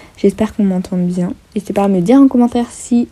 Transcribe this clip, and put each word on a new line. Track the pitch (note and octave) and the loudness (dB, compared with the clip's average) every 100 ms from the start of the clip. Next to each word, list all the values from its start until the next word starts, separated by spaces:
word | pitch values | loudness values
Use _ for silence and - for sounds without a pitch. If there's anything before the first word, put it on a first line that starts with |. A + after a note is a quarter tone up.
| - - | -20 -6
J'espère | G3 - G#3+ - | -6 -4 -4 -2
qu'on | |
m'entend | G3 F#3 - F3+ | -2 -2 -4 -4
bien. | F3 F3+ F3 - _ | -2 -2 -6 -8 _
N'hésitez | G#3+ - | -10 -4
pas | G3+ | -2
à | G3+ | 0
me | F#3+ | 0
dire | F3 C4+ | 4 6
en | C4+ | 6
commentaire | B3 A#3+ A#3+ A#3+ | 4 0 0 -6
si | - - A#3+ A#3+ | -8 -2 -2 -2